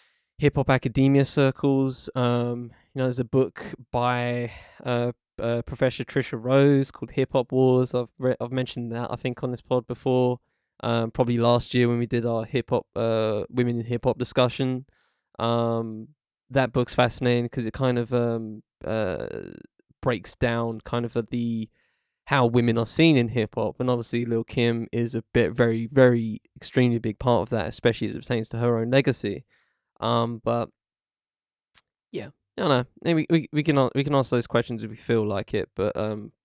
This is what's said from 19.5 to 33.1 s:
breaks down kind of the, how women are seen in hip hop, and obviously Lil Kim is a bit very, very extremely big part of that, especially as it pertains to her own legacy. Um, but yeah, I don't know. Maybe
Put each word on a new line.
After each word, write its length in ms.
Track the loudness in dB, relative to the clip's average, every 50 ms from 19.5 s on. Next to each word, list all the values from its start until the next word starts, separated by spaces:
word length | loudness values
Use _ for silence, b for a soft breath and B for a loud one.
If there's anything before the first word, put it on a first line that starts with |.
| -16 -18 -20 -20 _ _ _ _ _ _
breaks 340 | -2 -2 -2 -2 -6 -12 -6
down 460 | -2 -2 0 0 -2 -2 -4 -6 -8
kind 240 | -8 -6 -4 -4 -4
of 100 | -2 -4 -4 -4 -4
the, 400 | -4 -4 -2 -2 -4 -6 -6 -10 _ _ _ _ _ _ _ _ _ _ _
how 200 | 0 2 4 4
women 320 | 4 4 4 4 4 2 2
are 80 | -2 -2
seen 280 | 2 4 6 6 6
in 140 | 6 4 2
hip 260 | 0 -2 -2 -2 -2
hop, 240 | -4 -4 -4 -4 -4
and 100 | -2 -2
obviously 360 | -2 -2 -4 -4 -4 -4 -2
Lil 180 | 0 -2 -2 -2
Kim 440 | -2 -2 0 2 2 2 0 -4 -4
is 220 | -4 -4 -4 -2 -4
a 100 | -6 -8 _ 2
bit 200 | 2 2 2 2
very, 340 | 2 2 2 2 -2 -4 0
very 540 | 4 6 6 6 6 4 0 -4 -6 -10 -12 _ _
extremely 440 | -16 -16 -2 0 2 4 4 2 0
big 200 | -2 -4 -6 -2
part 240 | 0 2 2 2 0
of 60 | 0
that, 180 | -2 -4 -4 -6
especially 420 | -8 2 2 2 2 2 -4 -6
as 60 | -6
it 60 | -8
pertains 280 | -6 -4 -4 -4 -4 -6
to 80 | -4 -2
her 200 | 0 0 0 0
own 120 | 0 2
legacy. 560 | 2 2 2 2 -2 -2 -4 -6 -6 -6 -12 _ _ _ _ _ _ _ _ _ _ _
Um, 420 | -2 0 2 2 0 0 -4 -4 -4
but 260 | -2 -2 -2 -2 -6 _ _ _ _ _ _ _ _ _ _ _ _ _ _ _ _ _ _ _ _ _ -20 _ _ _ _ _ _
yeah, 180 | -12 -12 -12 -12 -16 _ _ _ _ -4
I 40 |
don't 80 | 0 2
know. 160 | 2 0 0 -2 _ -6
Maybe 240 | -2 0